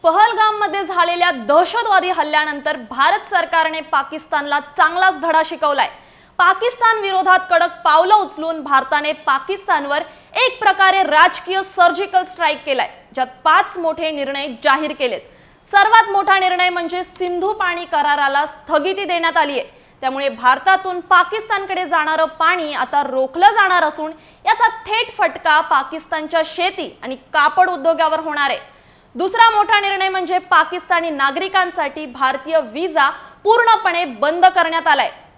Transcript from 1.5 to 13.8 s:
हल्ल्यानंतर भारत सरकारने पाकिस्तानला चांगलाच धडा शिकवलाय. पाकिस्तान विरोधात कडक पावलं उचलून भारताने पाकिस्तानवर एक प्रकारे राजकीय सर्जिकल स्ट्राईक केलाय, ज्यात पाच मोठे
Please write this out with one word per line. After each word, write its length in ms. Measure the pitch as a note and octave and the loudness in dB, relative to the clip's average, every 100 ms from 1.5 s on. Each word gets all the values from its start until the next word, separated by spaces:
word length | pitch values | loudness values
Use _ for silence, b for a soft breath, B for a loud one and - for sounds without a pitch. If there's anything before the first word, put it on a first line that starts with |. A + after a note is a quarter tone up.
| D4 F4+ A4+ A#4 F#4+ F4+ | 2 2 -2 2 0 2
हल्ल्यानंतर 680 | E4+ D4+ D4+ D4+ C#4+ D4+ C#4 A3+ | -2 0 0 -2 -4 -6 -6 -8
भारत 400 | B3+ D4 G#4 - | 0 0 0 -2
सरकारने 520 | F#4+ E4 E4 D#4+ D#4+ | -2 0 0 0 -4
पाकिस्तानला 800 | D4+ C#4+ C#4 D#4 - D4+ C#4+ C#4+ | -2 -2 -2 -10 -6 -6 -2 -4
चांगलाच 600 | C#4+ - D#4 E4+ F#4+ D#4 | -4 0 2 4 2 2
धडा 200 | E4 D#4+ D#4 | 0 0 0
शिकवलाय. 440 | E4 D4+ C#4+ G#3 - b b b _ | -2 -2 0 -2 -4 b b b _
पाकिस्तान 580 | F4+ F#4+ A#4 B4 A4+ A4 | 2 2 -2 0 0 0
विरोधात 420 | G4 F#4+ F#4+ F#4 F#4 | 0 0 2 2 4
कडक 300 | F4 E4+ E4+ | 0 0 -2
पावलं 300 | E4+ D4+ F4+ G#4+ | 2 4 4 2
उचलून 460 | F#4+ - D#4+ D#4+ | 2 -6 -8 -8
भारताने 480 | C#4+ C#4 C4+ D4 D4+ D4+ - | 0 0 0 -2 -2 -4 -2
पाकिस्तानवर 800 | C4+ C4 G4 G4 D#4+ C#4+ C#4+ E4+ B B - B4 | -2 -2 -8 -2 -2 0 -4 -6 B B -2 -2
एक 140 | - | 0
प्रकारे 440 | G#4 F#4+ F#4+ F#4+ | 0 4 4 4
राजकीय 580 | F4 D4+ F4+ - - F#4+ F#4+ | 2 4 4 2 -6 -4 -4
सर्जिकल 580 | - F4 F4 G4+ F#4 | 2 2 2 -2 -2
स्ट्राईक 400 | F4+ - D#4+ D4+ - | -2 -4 -4 -2 -4
केलाय, 240 | C4 - - - - | -4 -4 -8 -14 -6
ज्यात 120 | B3+ - | -6 -2
पाच 340 | D#4+ E4 - | 2 2 2
मोठे 340 | F4+ | -4